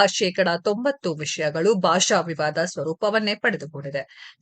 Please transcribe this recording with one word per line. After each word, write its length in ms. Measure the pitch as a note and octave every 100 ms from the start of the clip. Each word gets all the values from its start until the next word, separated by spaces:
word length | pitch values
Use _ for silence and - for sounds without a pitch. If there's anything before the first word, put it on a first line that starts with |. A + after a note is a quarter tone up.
| G3+
ಶೇಕಡಾ 500 | - F#3+ F#3 F3 F3
ತೊಂಬತ್ತು 580 | G#3+ G#3 C4+ C#4 F#3
ವಿಷಯಗಳು 600 | D3+ D3 - D3+ D#3+ F#3
ಭಾಷಾ 460 | G#3 F3 D3 - G3+
ವಿವಾದ 380 | E3 D#3+ D3+ D#3
ಸ್ವರೂಪವನ್ನೇ 720 | F3 - D#3 E3 G#3 A3 G#3+
ಪಡೆದುಕೊಂಡಿದೆ. 1000 | A3 B3 E3+ D3+ C#3+ C#3 C#3+ - - - -